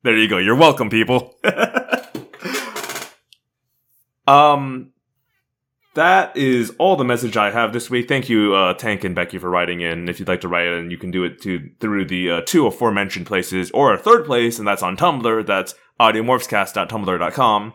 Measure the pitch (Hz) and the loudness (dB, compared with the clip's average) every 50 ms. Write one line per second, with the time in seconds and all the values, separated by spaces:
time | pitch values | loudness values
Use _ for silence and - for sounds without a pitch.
0 | - 123 113 110 110 101 104 90 92 101 120 139 165 156 139 - 120 104 113 113 | 2 2 4 4 4 2 2 0 2 2 6 6 6 6 6 2 -2 0 2 0
1 | 110 117 127 123 - - _ _ - - 185 - 226 233 - 254 - - 254 254 | 2 2 2 0 0 -4 _ _ -2 -2 0 0 -2 0 -2 -4 -2 -2 -6 -6
2 | - - - - - - - - - - - - - - - - - - - - | -6 -14 -16 -18 -18 -18 -20 -14 -12 -8 -8 -8 -8 -10 -12 -12 -12 -10 -12 -14
3 | - - _ _ _ _ _ _ _ _ _ _ _ _ _ _ _ _ _ _ | -14 -16 _ _ _ _ _ _ _ _ _ _ _ _ _ _ _ _ _ _
4 | _ _ _ _ _ - 139 143 151 147 147 139 139 135 131 127 123 _ _ _ | _ _ _ _ _ 6 6 8 8 6 4 2 -2 -8 -10 -12 -14 _ _ _
5 | _ _ _ _ _ _ _ _ _ _ _ _ _ _ _ _ _ _ _ 147 | _ _ _ _ _ _ _ _ _ _ _ _ _ _ _ _ _ _ _ 2
6 | 160 180 190 196 180 - - - 139 131 127 120 117 113 - - 165 190 185 151 | 4 6 6 4 2 0 -4 -2 0 2 2 0 0 -4 -2 0 2 2 2 2
7 | 135 123 123 120 127 113 104 113 104 101 104 117 117 107 110 120 117 - 127 123 | 2 0 0 -2 -2 -4 0 0 0 0 0 0 -2 0 -2 -6 -6 -2 -4 -4
8 | 120 - 139 135 127 131 117 107 104 104 98 98 95 90 90 - - 113 104 92 | -2 -2 -2 -4 -2 0 0 2 2 2 2 2 2 2 0 -2 -4 -4 -4 -4
9 | - 92 87 90 90 87 - 92 92 90 90 90 87 85 87 87 85 85 82 85 | -4 -4 -4 -4 -6 -6 -8 -8 -6 -2 -2 0 0 -2 -4 -6 -4 -6 -6 -6
10 | 85 87 87 - 95 - 92 90 - 87 87 87 87 87 87 85 85 85 87 - | -6 -8 -8 -8 -4 -4 -4 -4 -4 -4 -2 -2 0 -2 -2 -4 -6 -8 -12 -10
11 | - 90 87 92 90 85 90 _ - 98 90 80 73 - _ _ - 107 104 98 | -10 -6 -4 -4 -4 -4 -6 _ -8 -6 -6 -6 -8 -14 _ _ -6 -4 -2 -2
12 | 95 - 92 90 90 85 85 85 - - - 170 139 107 - - 120 113 101 101 | -4 -4 -4 -4 -2 -2 -2 -2 -4 0 2 2 2 2 0 0 -2 0 0 0
13 | 101 92 - 95 87 - 101 92 90 - 92 92 90 90 - 123 143 127 101 90 | -4 -4 -6 -10 -8 -4 -4 -4 -4 -2 -4 -4 -4 -2 0 2 2 2 2 0
14 | - 214 233 233 151 147 131 120 120 117 117 117 107 104 101 - 95 90 95 - | 4 4 4 4 4 0 0 0 0 0 -2 -2 -2 -2 -2 -2 -2 -6 -2 0
15 | 165 180 156 131 113 117 110 110 104 98 98 95 90 - - _ _ _ _ - | 0 0 0 0 -2 0 0 0 0 0 -2 -2 -2 -6 -12 _ _ _ _ 2
16 | 117 113 110 110 113 120 127 120 - - 117 104 98 - - 104 90 87 113 110 | 4 4 4 2 0 0 0 0 -2 -2 -2 -2 -2 -2 -4 -6 -6 -4 -6 -6
17 | 98 98 92 85 87 85 - 139 127 117 107 104 104 110 - | -4 -2 -2 -2 -2 -4 0 2 2 4 2 2 -2 -6 -16